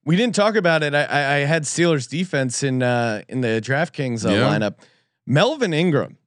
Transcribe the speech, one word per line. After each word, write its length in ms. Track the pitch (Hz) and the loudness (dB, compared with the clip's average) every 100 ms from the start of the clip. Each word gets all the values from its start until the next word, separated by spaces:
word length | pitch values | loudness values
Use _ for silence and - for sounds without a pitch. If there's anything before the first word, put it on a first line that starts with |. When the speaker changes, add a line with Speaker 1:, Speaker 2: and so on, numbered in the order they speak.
Speaker 1:
we 100 | - | 0
didn't 220 | 175 240 190 | 2 2 2
talk 180 | 208 | 2
about 300 | 214 175 160 | 2 2 2
it. 100 | 147 | 2
I, 80 | 143 | 0
I, 300 | 147 143 139 | 0 0 0
I 40 | 143 | 0
had 240 | 143 165 | 0 -2
Steelers 440 | 143 - 170 151 120 | -2 0 2 2 -2
defense 540 | 151 185 143 131 117 | -6 -4 -2 -2 -2
in, 180 | 139 127 | -2 0
uh, 400 | 123 120 120 107 - | 0 0 0 -4 -6
in 120 | 131 | -4
the 200 | 120 113 | -2 -2
DraftKings, 640 | 110 135 165 - 135 117 | -2 -2 -2 -4 -6 -2
uh, 80 | 110 | 0
Speaker 2:
Yeah. 60 | 101 127 104 | 2 2 2
Speaker 1:
lineup. 180 | 104 - _ _ _ _ - | -2 -4 _ _ _ _ -2
Melvin 460 | 139 220 302 220 | 2 2 0 0
Ingram 440 | 156 180 143 92 - | 2 2 0 -2 -10